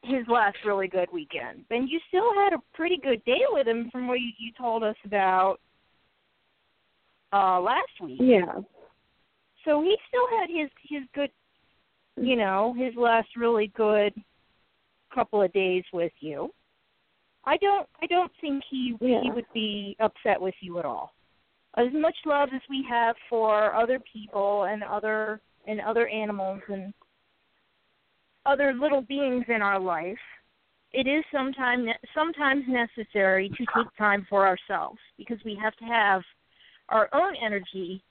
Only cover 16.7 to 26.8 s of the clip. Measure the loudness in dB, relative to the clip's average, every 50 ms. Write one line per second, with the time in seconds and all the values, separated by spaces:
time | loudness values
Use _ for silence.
16.7 | _ _ _ _ _ _ _ _ _ _ _ _ _ _ _ -2 0 2 2 2
17.7 | 2 2 -2 _ _ _ -6 0 0 0 0 0 _ _ -6 -4 -4 -4 -6 -8
18.7 | -6 -4 -4 -4 -4 -2 0 2 2 2 0 -2 -4 -4 -8 _ -6 -6 -4 -4
19.7 | -6 -8 -8 -10 -4 _ -2 -2 _ -2 0 0 0 0 0 -6 -6 -8 -14 -10
20.7 | -8 -6 -6 -6 -6 -8 -10 -12 _ _ _ _ _ _ _ _ _ _ _ _
21.7 | -2 0 0 0 0 0 0 0 -2 -2 -2 0 2 2 2 0 -2 -10 -10 -8
22.7 | -8 -6 -6 -2 0 0 2 0 0 -4 -6 -4 -2 0 2 4 4 4 4 2
23.7 | 2 2 2 2 0 -2 -2 -10 _ -16 -16 -8 -4 -2 0 0 2 0 0 -2
24.7 | -2 -6 -6 -6 -6 -4 -2 -2 -2 -2 -2 -4 -6 -10 _ _ _ _ _ -8
25.7 | -8 -6 -4 -2 0 0 0 0 -2 -4 -4 -4 -4 -4 -4 -6 -6 -8 -10 -10
26.7 | -10 -10